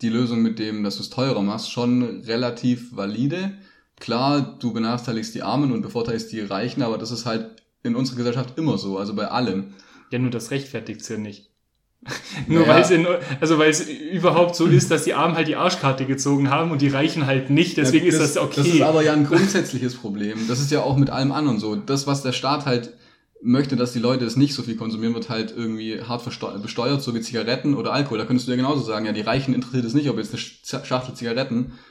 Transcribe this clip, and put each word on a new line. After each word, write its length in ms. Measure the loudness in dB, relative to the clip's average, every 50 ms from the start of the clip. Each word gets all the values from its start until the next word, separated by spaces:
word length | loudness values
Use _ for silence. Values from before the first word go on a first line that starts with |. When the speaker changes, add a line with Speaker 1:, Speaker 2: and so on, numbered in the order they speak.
Speaker 1:
die 80 | -2 0
Lösung 320 | 2 2 0 2 2 2 2
mit 160 | 2 2 -2
dem, 240 | -4 -4 -4 -4 -4
dass 140 | -4 -4
du's 120 | -6 -10 -8
teurer 320 | -4 -2 0 0 0 0
machst, 300 | 0 -2 -2 -4 -6 -6
schon 500 | -4 0 2 2 4 2 2 0 -4 -8 -6
relativ 720 | -4 -2 0 0 -2 -4 -2 0 0 0 0 -4 -10 -8
valide. 580 | -6 -6 -4 -2 -2 -2 -2 -2 -2 -4 -6 -8 -10 -18 -20 _ _ _ _ _ _
Klar, 580 | -6 -4 -2 0 2 2 2 2 0 -2 -6 -6
du 140 | -6 -4 -2
benachteiligst 600 | -2 -2 -2 -2 -4 -4 -4 -4 -4 -6 -6 -8
die 60 | -6 -4
Armen 280 | -2 0 2 2 2
und 100 | 0 -2
bevorteilst 520 | -4 -4 -4 -4 -2 -2 -4 -4 -6 -6 -8
die 80 | -8
Reichen, 400 | -6 -4 -4 -4 -4 -4 -2 -2
aber 160 | -2 -2 -2
das 140 | -4 -4 -6
ist 140 | -8 -8 -6
halt 380 | -4 -4 -4 -6 -8 -14 -20 _ _ _ _
in 140 | -4 -4 -2
unserer 220 | -2 -2 -4 -4
Gesellschaft 400 | -2 -2 -2 -2 -2 -4 -4 -4
immer 200 | -2 0 0 0
so, 200 | 0 -2 -4 -4
also 180 | -4 -4 -4 -4
bei 120 | -4 -4 -2
allem. 440 | -2 -2 0 0 -2 -2 -4 -8 -14 -20 -20 -20 -20 -20 -12 _
Speaker 2:
Ja, 80 | -2 -2
nur 120 | -2 0
das 200 | -2 -4 -6 -4
rechtfertigt's 560 | -6 -6 -6 -6 -10 -10 -8 -8 -12 -12 -10
ja 100 | -8 -8
nicht. 320 | -8 -8 -8 -12 -16 _ _ _ _ _ _ _ _ _ _ _ _ -14
<laughs> 420 | -12 -12 -12 -12 -12 -10 -8 -2
Nur 140 | 2 4 6 8
Speaker 1:
Naja. 60 | 8 8
Speaker 2:
weil's 160 | 8 8 6
in, 160 | 6 4 4 2 0 0 -2 -6 -4 -2
also 180 | 2 2 4
weil's 300 | 6 6 4 4 2 -2 -6
überhaupt 640 | -8 -10 -8 -6 -4 2 2 4 6 6 4 4 4
so 120 | 2 4
ist, 240 | 6 6 6 6 6
dass 140 | 2 2 2
die 80 | 0 0
Armen 200 | 2 0 0 2
halt 120 | 0 0
die 80 | 0 0
Arschkarte 500 | 0 0 0 0 0 0 0 0 0 -2
gezogen 460 | -2 -2 0 2 2 2 2 2 2
haben 180 | 2 2 0 0
und 100 | 0 2 2
die 60 | 2
Reichen 360 | 2 2 0 0 2 0 0
halt 240 | 2 2 0 2 4
nicht, 280 | 4 4 4 4 2
deswegen 280 | 2 2 4 4 4 4
Speaker 1:
Ja, 60 | 4
Speaker 2:
ist 80 | 4 4
Speaker 1:
das, 140 | 2 2 2
Speaker 2:
das 100 | 0 -2
okay. 100 | -2 0
Speaker 1:
das 100 | 2 2
ist 140 | 4 6 6
aber 200 | 6 6 6 4
ja 120 | 4 4 4
ein 120 | 4 4
grundsätzliches 720 | 4 4 4 4 4 2 0 0 0 -4 -4 -4 -4 -4
Problem. 420 | -6 -8 -8 -4 -4 -4 -4 -4 -4 -2
Das 120 | -2 -2 -2
ist 100 | 0 0
ja 100 | 0 0 2
auch 140 | 2 4
mit 120 | 4 2 2
allem 220 | 2 0 0 0
anderen 260 | 0 0 0 0 0 0
so. 160 | -2 -2 -4
Das, 300 | -4 -2 -2 -2 -2 0
was 160 | -2 -2 -2
der 100 | -2 -4 -4
Staat 320 | -2 -2 -2 -2 -2 0
halt 260 | 0 0 0 -2 -6 -14 -20 _ _ _ _ _ _ _ -6
möchte, 340 | 0 2 4 4 4 2 0
dass 180 | 0 0 0 0
die 60 | 0
Leute 240 | 0 0 2 2 0
es 100 | 0 4
nicht 180 | 4 4 4 2
so 80 | -4
viel 140 | -6 -6 -6
konsumieren, 400 | -4 -4 -6 -4 -2 -2 -2 -2
wird 140 | -2 -4 -4
halt 220 | -4 -4 -4 -4 -6
irgendwie 440 | -6 -6 -4 -4 -6 -6 -6 -8 -8
hart 200 | -6 -6 -6 -6
versteu-, 380 | -6 -8 -8 -8 -8 -8 -8 -8
besteuert, 420 | -10 -8 -6 -4 -2 0 0 0
so 140 | -2 -2 -4
wie 60 | -4
Zigaretten 520 | -6 -4 -4 -4 -2 -2 -2 0 0 0 0
oder 180 | 0 0 0 0
Alkohol. 260 | 0 0 0 -2 -4
Da 60 | 0
könntest 220 | 0 0 0 0
du 40 | 0
ja 60 | 0
genauso 240 | 0 2 2 0 0 0
sagen, 220 | -2 -2 -2 -2
ja, 40 | -2
die 100 | -2 -2
Reichen 340 | 0 0 0 0 0 0 0
interessiert 300 | 0 -2 -2 -2 -2 -2
es 80 | 2 0
nicht, 140 | 0 0 0
ob 80 | -2
jetzt 140 | -2 -4 -6
eine 80 | -8 -10
Sch-, 440 | -10 -10 -14 _ _ -10 -10 -8 -4
Schachtel 300 | -4 -4 -4 -4 -6 -10
Zigaretten, 580 | -8 -6 -4 -2 -2 -2 0 0 -2 -2 -2 -8 -16 -20 -20